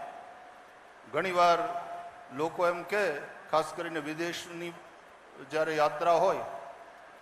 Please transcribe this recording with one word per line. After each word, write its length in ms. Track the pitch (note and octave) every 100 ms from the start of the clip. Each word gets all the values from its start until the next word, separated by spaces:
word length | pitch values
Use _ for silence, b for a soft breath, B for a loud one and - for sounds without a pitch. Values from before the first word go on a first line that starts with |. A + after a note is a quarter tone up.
| - - - - - - - - - - -
ઘણીવાર 460 | C#3 F#3 F3+ F3 E3 - - - - - - -
લોકો 340 | C3 D#3+ F3 F3
એમ 160 | F3
કહે, 380 | E3+ G#3 F#3 C#3+ C#3 - -
ખાસ 220 | D#3 D#3 -
કરીને 220 | E3+ E3
વિદેશની 720 | D3 D#3 E3+ D#3+ - E3+ E3+ E3+ - - - - - - C3+
જ્યારે 260 | D#3 D#3+ D#3
યાત્રા 360 | D3+ D3+ E3+
હોય 260 | E3 F#3+ C#3 - - - - - - - -